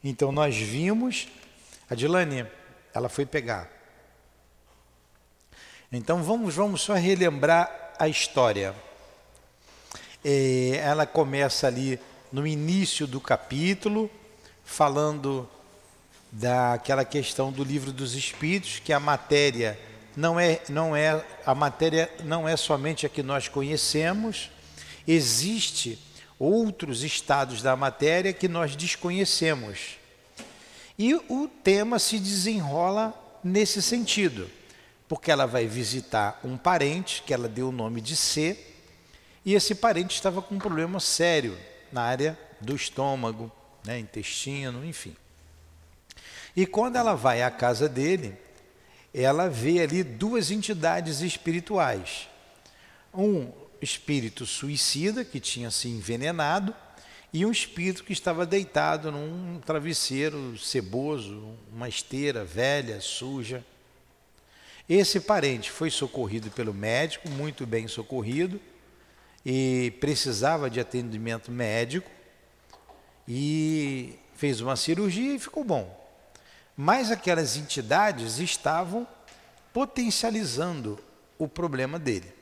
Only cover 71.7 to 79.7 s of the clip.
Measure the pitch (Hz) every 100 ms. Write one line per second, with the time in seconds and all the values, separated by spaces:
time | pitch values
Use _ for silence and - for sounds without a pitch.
71.7 | 110 120 160 - - - _ _ _ _
72.7 | - - - _ _ - 123 143 156 156
73.7 | 156 143 135 123 - - - 147 117 123
74.7 | 131 - 165 202 180 262 277 - - 254
75.7 | 147 92 92 - - - - - - _
76.7 | - 147 247 226 220 185 165 147 139 147
77.7 | 143 110 151 208 143 113 110 175 - 143
78.7 | 160 180 214 240 - - - - - _